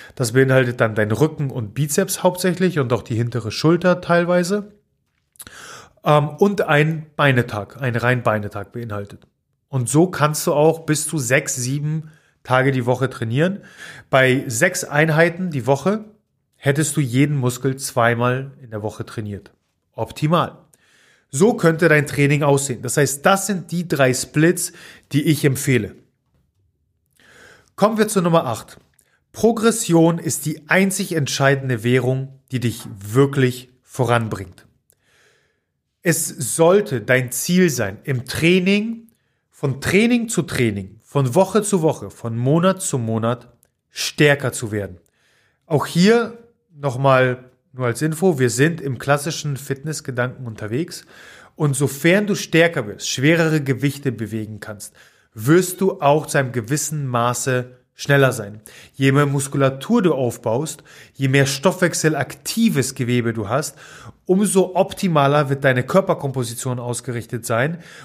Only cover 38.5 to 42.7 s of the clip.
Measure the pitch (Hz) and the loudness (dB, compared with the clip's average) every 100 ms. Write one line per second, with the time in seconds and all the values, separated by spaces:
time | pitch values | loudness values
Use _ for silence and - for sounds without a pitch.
38.5 | 185 185 202 220 226 - _ _ _ _ | 2 2 0 0 -8 -14 _ _ _ _
39.5 | _ 139 135 - 185 233 240 226 - - | _ -6 -4 0 2 4 2 0 -4 -4
40.5 | - 117 101 95 - _ 143 131 170 190 | -2 -2 -2 -10 -18 _ -2 0 2 2
41.5 | 190 208 190 156 - 101 - 117 117 123 | 0 0 0 0 -2 -10 -10 -8 -2 2
42.5 | 165 185 | 4 2